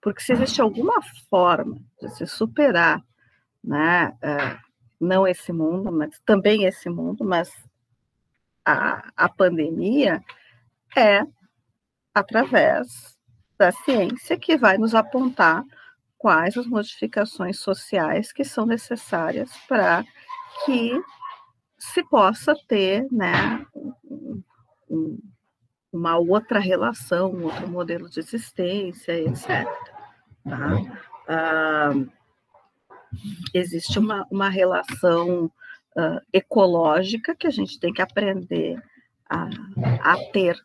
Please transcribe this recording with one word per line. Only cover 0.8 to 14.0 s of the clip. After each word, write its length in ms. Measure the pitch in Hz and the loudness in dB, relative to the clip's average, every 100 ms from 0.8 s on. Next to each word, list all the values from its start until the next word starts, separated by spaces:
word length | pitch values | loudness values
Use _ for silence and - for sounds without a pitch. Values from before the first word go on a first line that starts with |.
| 302 453 - - - | 0 0 -2 -20 -2
forma 480 | 196 175 170 - - - _ | 2 4 2 -2 -10 -16 _
de 100 | - | -16
se 160 | - - | -10 -12
superar, 800 | - 226 - 294 180 170 156 - _ _ _ _ _ | -4 -4 2 2 4 2 2 -4 _ _ _ _ _
né, 540 | - 143 160 175 151 - | -6 0 4 4 2 -2
eh, 360 | 147 143 135 - _ _ _ _ | -4 -4 -4 -8 _ _ _ _
não 280 | 170 185 190 | 0 4 4
esse 240 | 180 - | 0 -4
mundo, 400 | 170 160 180 196 | -4 -2 -2 -4
mas 280 | 165 151 - - | -4 -4 -8 2
também 400 | 202 202 214 190 | 4 4 2 2
esse 240 | - 180 | -2 -8
mundo, 340 | 175 247 208 | -6 -6 -4
mas 280 | 214 175 180 - - _ _ _ _ _ _ _ _ _ - | -2 -2 -2 -8 -20 _ _ _ _ _ _ _ _ _ -2
a, 460 | - - - - - | 0 0 -4 -10 -2
a 140 | 180 | -2
pandemia, 960 | - 185 170 156 165 180 262 240 170 - - _ _ _ _ _ - | 4 2 2 -2 -2 0 2 2 0 -6 -20 _ _ _ _ _ 4
é 300 | 220 202 208 _ _ _ _ _ _ _ _ | 6 6 2 _ _ _ _ _ _ _ _
através 1040 | 208 202 220 262 240 147 - 247 - - _ _ _ _ _ | -2 0 0 4 6 6 4 -2 -12 -20 _ _ _ _ _
da 140 | 180 | 4
ciência 680 | 185 - 254 | 4 0 2